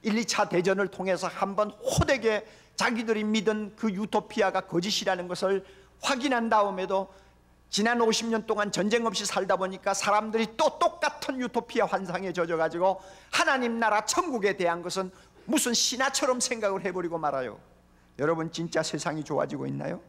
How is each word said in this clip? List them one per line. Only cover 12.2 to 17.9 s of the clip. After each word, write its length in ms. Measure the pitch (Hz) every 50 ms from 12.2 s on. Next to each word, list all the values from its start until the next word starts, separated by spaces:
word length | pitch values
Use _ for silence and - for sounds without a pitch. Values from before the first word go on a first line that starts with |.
| 196 185
젖어가지고 680 | 165 180 170 165 165 160 160 160 160 170 180 190 185 190 - - - - - -
하나님 480 | - - 339 320 277 262 247 233 233 233
나라 260 | 226 220 214 208 220
천국에 520 | - - 339 370 349 262 226 190 202 190
대한 260 | - 180 170 170 175
것은 280 | 170 175 165 190 190 185 - - - - _ - -
무슨 260 | 190 254 294 - 247
신화처럼 680 | 233 220 - - - 254 269 277 269 - 311 262 254 247
생각을 440 | 226 - 254 226 214 196 196 190 170
해버리고 340 | 196 175 185 175 170 170 160
말아요. 400 | 156 147 135 135 127 117 101 - - - - _ _ _